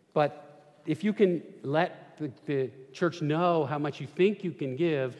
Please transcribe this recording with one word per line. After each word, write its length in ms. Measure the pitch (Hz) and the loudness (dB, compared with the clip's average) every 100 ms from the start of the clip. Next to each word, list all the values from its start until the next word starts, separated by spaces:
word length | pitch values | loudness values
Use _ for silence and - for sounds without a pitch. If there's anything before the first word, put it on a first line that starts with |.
| _ | _
But 680 | 156 147 - - - - - - | 0 0 -2 -18 -20 -20 -10 -6
if 160 | 151 | -2
you 100 | 208 | 0
can 300 | 202 190 170 - - | 4 4 4 -4 -10
let 560 | 135 151 175 - - - | -2 0 0 -4 -18 -8
the, 140 | 151 - - | -8 -8 -4
the 260 | 139 127 - - | -2 -2 -6 -20
church 280 | - 175 - | -2 -2 0
know 440 | 147 156 180 165 143 | 0 2 2 2 0
how 120 | 151 | -2
much 240 | 147 - | -4 -6
you 60 | 135 | -6
think 360 | - 196 208 | 2 2 2
you 80 | 180 | -6
can 240 | 143 139 127 | -4 -6 0
give, 400 | 170 147 131 | 0 2 -2